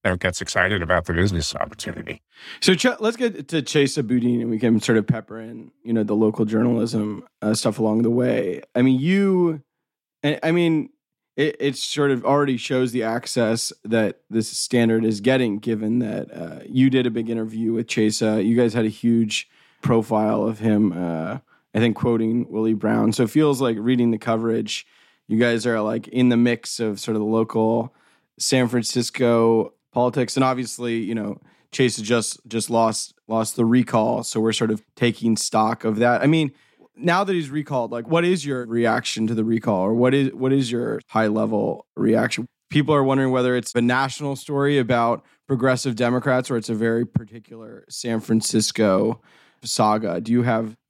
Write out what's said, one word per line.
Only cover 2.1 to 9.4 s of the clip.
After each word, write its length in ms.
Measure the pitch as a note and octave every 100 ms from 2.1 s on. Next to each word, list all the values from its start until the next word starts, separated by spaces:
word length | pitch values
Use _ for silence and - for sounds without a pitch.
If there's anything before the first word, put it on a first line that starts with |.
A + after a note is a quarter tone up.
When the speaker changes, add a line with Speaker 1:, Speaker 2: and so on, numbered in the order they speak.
| - _ _ - -
Speaker 2:
So 140 | -
Ch-, 260 | F#3 B3+ A#3
let's 160 | A3 A#3
get 300 | A#3+ F3+ C#3
to 140 | D#3+
Chesa 420 | B2 D3+ C#3 D3+
Boudin, 360 | A2+ B2 A#2+ A#2+
and 100 | A#2
we 80 | A2
can 220 | A#2 A2+
sort 180 | - A2+
of 80 | G#2+
pepper 340 | A#2 - A2
in, 300 | A2+ A#2 A#2+ _
you 80 | -
know, 100 | A2+
the 120 | G#2
local 300 | G#2 A2 G#2
journalism, 800 | G#2+ A2 A#2+ A#2 A2+ A2 G#2+ G2 - _
uh, 140 | G#2+
stuff 240 | A2 A#2 G#2
along 240 | A2 A2
the 80 | A#2
way. 520 | A#2+ B2 A#2 F#2+ E2+ -
I 80 | B2
mean, 160 | C3 B2+
you, 640 | D3+ G3 G3 F#3